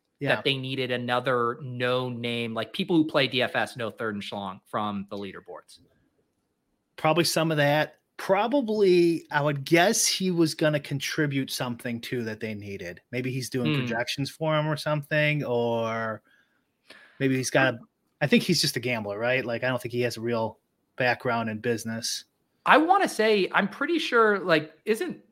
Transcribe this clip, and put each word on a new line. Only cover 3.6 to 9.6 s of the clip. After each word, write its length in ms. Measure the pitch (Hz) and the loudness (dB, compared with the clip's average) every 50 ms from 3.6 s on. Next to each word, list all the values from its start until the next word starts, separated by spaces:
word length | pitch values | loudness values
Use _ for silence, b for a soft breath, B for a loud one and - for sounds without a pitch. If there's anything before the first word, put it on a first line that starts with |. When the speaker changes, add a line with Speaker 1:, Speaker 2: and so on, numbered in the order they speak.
| 110 - - 117 | -2 -2 -4 -6
Speaker 2:
know 120 | 117 107 | -6 -6
Third 260 | - - 120 110 104 | -6 -4 -4 -4 -4
and 80 | 101 98 | -6 -6
Schlong 360 | - 117 104 101 95 92 101 _ | -8 -8 -6 -6 -8 -8 -12 _
from 420 | _ - 113 107 107 101 98 98 101 | _ -4 -4 -2 -2 -4 -6 -8 -8
the 80 | 107 101 | -8 -10
leaderboards. 640 | 101 95 90 90 - - 85 76 - - - - _ _ _ _ _ _ _ _ _ _ _ _ _ _ _ _ _ _ _ _ _ _ _ - | -10 -10 -12 -14 -16 -16 -18 -18 -18 -20 -20 -20 _ _ _ _ _ _ _ _ _ _ _ _ _ _ _ _ _ _ _ _ _ _ _ -2
Speaker 1:
Probably 260 | - 156 156 175 160 | 2 2 4 4 2
some 280 | - - 170 160 165 | 2 2 0 0 2
of 60 | 156 151 | 2 2
that. 380 | 143 143 147 151 147 - - _ _ _ _ - | 4 4 4 2 2 0 -4 _ _ _ _ -6
Probably, 1080 | - - 190 190 214 240 269 285 240 214 214 214 202 185 180 175 170 170 165 156 - - | -2 0 2 2 2 2 2 0 0 0 0 2 4 6 6 6 6 4 2 0 -2 -2
I 100 | 147 147 | 0 0
would 220 | 143 151 147 139 | 2 2 0 -2